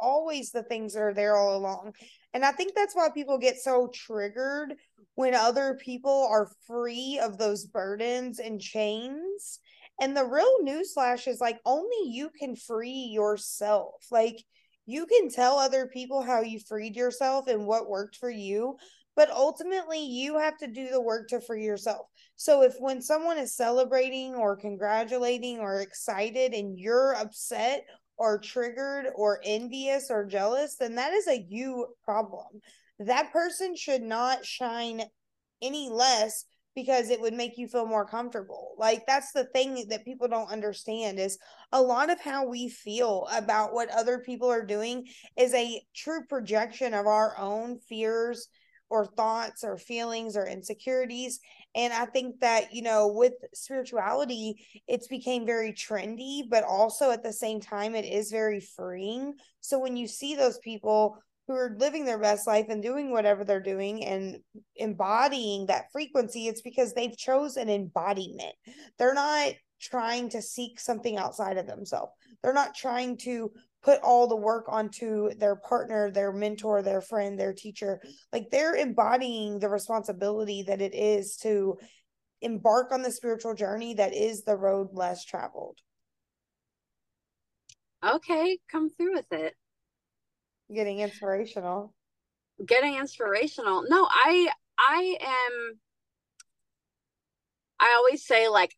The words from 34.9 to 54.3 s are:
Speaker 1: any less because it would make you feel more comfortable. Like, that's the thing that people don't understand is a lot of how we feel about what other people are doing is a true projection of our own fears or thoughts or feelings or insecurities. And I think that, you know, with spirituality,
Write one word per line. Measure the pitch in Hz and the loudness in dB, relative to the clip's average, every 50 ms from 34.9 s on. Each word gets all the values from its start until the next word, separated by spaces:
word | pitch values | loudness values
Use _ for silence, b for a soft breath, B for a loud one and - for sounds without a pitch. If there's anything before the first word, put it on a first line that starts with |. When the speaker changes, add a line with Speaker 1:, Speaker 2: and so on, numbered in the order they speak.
| 226 226 214 - _ _ _ _ _ _ _ _ _ _ | -6 -8 -10 -10 _ _ _ _ _ _ _ _ _ _
Speaker 1:
any | 233 262 277 302 285 254 | -6 -6 -6 -6 -6 -4
less | 220 226 254 262 247 220 220 220 - - - _ _ _ _ _ _ | 2 4 4 4 6 4 2 0 -2 -8 -10 _ _ _ _ _ _
because | 262 254 262 262 247 233 220 | -6 0 2 2 2 4 2
it | 247 220 | -2 0
would | 226 226 220 | 0 -4 -2
make | 240 240 240 233 | -4 -6 -8 -8
you | 240 247 | -10 -12
feel | - 247 240 226 | -4 -2 -2 -2
more | 220 220 214 202 | 0 0 0 0
comfortable. | 208 220 226 247 240 - 214 196 190 - - 175 - - | -2 -4 -6 -6 -6 -8 -10 -10 -10 -14 -14 -14 -16 -6
Like, | - 220 220 233 226 226 | 2 2 2 2 2 2
that's | - 269 277 277 - - | 2 2 2 0 -2 -2
the | 285 247 | -4 -4
thing | 247 - 262 262 269 269 254 220 202 | 0 2 0 2 2 -2 -6 -6 -6
that | 220 214 220 | -8 -8 -8
people | 247 262 254 240 240 | -12 -6 -4 -2 -2
don't | 233 226 220 185 | -2 -2 -4 -4
understand | 208 220 208 208 190 - - 220 220 226 226 202 190 196 | -6 -4 -4 -6 -6 -6 -8 -8 -6 -4 -4 -4 -2 -2
is | 190 196 190 b b b b b b b - | -4 -4 -4 b b b b b b b 4
a | 269 | 4
lot | 254 254 240 247 294 320 | 6 6 4 2 4 2
of | 349 349 | 2 0
how | - 294 269 277 269 | -2 -4 -2 -2 -2
we | 247 240 240 247 240 | -2 -4 -6 -8 -8
feel | - - - 208 208 233 247 226 202 185 180 - 220 | -10 -12 -10 -6 -2 0 2 2 2 0 -2 -2 -4
about | 233 202 226 208 214 214 208 214 | -2 0 2 2 2 2 2 0
what | 240 233 226 | -2 -2 0
other | 202 226 226 240 247 247 | 0 0 2 2 0 -2
people | 247 254 247 233 247 247 | -4 -10 -6 0 2 2
are | 240 226 220 | 2 2 0
doing | 196 208 208 220 233 247 254 247 254 B B B B B | -2 -4 -2 -2 -4 -6 -8 -10 -12 B B B B B
is | - 254 254 254 | 4 4 4 6
a | 247 233 240 233 - - _ _ | 2 2 0 -6 -10 -12 _ _
true | - - 294 320 320 247 | -12 -8 -6 -6 -6 -6
projection | _ 285 262 220 180 214 214 226 220 226 - 262 240 220 | _ -6 -6 -4 0 0 0 0 -2 -4 -4 -4 -2 -2
of | 202 202 | 0 2
our | 214 214 214 220 220 - | 4 4 4 4 2 0
own | 220 196 196 208 220 226 240 247 240 | -4 -4 -4 -4 -4 -4 -8 -10 -12
fears | _ _ 233 220 220 220 226 226 226 240 240 226 - - _ _ _ _ _ _ _ _ | _ _ -6 -2 -2 0 0 0 0 -2 -4 -8 -10 -18 _ _ _ _ _ _ _ _
or | 226 220 208 | 0 0 0
thoughts | 202 - - 220 220 220 226 226 214 - - - | 0 0 0 0 2 0 -2 -4 -6 -8 -8 -8
or | 214 196 | -8 -8
feelings | 170 - - 240 233 233 233 226 226 226 220 202 | -8 -10 -8 -6 -6 -4 -4 -6 -6 -6 -4 -4
or | 208 190 | -4 -4
insecurities. | 196 202 190 185 - 208 - - 262 254 262 254 233 240 240 254 247 247 - b b b b b b _ | -4 -6 -10 -8 -10 -10 -8 -4 -2 0 0 0 -2 -4 -8 -8 -8 -10 -12 b b b b b b _
And | 226 240 240 233 | -2 -2 0 0
I | 226 240 | -2 -4
think | 226 - 269 254 254 254 - | -2 -4 -4 -4 -4 -4 0
that, | 254 233 226 220 - - 220 | 2 4 4 4 2 0 -8
you | 240 | -6
know, | 226 233 220 214 214 | -2 2 4 4 4
with | 208 208 220 247 254 247 247 - - - | 4 4 4 4 4 4 0 -14 -18 -16
spirituality, | - - - 269 262 254 254 247 220 190 202 240 277 294 247 | -16 -12 -6 -6 -6 -6 -2 -4 -2 -2 0 0 0 -2 -2